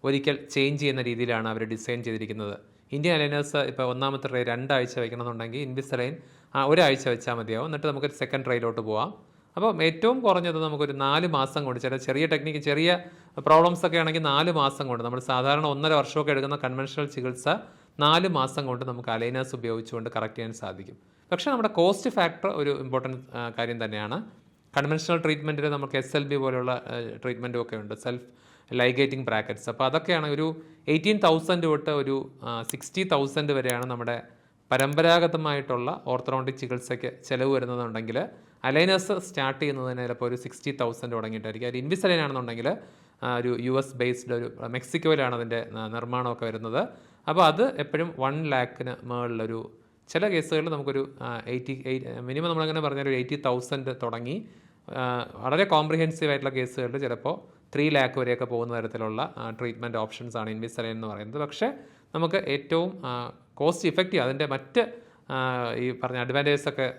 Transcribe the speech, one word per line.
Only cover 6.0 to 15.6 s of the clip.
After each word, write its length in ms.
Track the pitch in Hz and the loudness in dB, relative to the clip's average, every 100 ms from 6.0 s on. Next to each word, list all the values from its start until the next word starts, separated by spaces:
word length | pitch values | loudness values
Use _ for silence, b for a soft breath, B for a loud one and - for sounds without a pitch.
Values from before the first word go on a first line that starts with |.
| 123 160 B B B | -4 -6 B B B
ആ, 100 | 135 | 0
ഒരാഴ്ച 440 | 139 160 156 135 135 | 6 8 8 6 2
വെച്ചാൽ 260 | 120 - | 0 -2
മതിയാവും. 320 | 117 110 110 151 | -4 -2 -4 -2
എന്നിട്ട് 200 | 151 151 | -2 -2
നമുക്ക് 200 | 139 143 | -2 -4
സെക്കൻഡ് 400 | 147 - 135 127 | -4 -4 -2 0
ട്രേയിലോട്ട് 340 | 120 117 113 | 0 0 -2
പോവാം. 340 | 110 107 147 208 b b b - | -2 -2 -2 -6 b b b 0
അപ്പോൾ 260 | 214 175 | 0 4
ഏറ്റവും 380 | 160 165 220 262 | 2 4 2 4
കുറഞ്ഞത് 440 | 226 180 170 160 | 4 4 2 0
നമുക്കൊരു 280 | 160 147 147 | -2 0 -2
നാല് 340 | 139 135 151 175 | 0 2 4 4
മാസം 380 | 151 135 151 | 2 2 0
കൊണ്ട്, 160 | 143 123 | -2 -2
ചില 160 | 131 131 | -2 -2
ചെറിയ 300 | 131 135 160 | 0 0 2
ടെക്നിക്ക്, 320 | 156 151 151 | 2 0 -4
ചെറിയ 400 | 147 147 165 175 175 B B - | 0 2 4 2 -2 B B -4
പ്രോബ്ലംസ് 480 | 139 156 175 175 175 | 8 10 10 4 2
ഒക്കെ 120 | 165 | 2
ആണെങ്കിൽ 220 | 160 160 | 2 2
നാല് 320 | 156 143 165 | 2 4 4
മാസം 360 | 160 139 139 135 | 4 2 2 -4
കൊണ്ട്, 160 | 120 | -2
നമ്മൾ 160 | 117 127 | -2 -4
സാധാരണ 460 | 127 127 131 147 | 0 2 4 4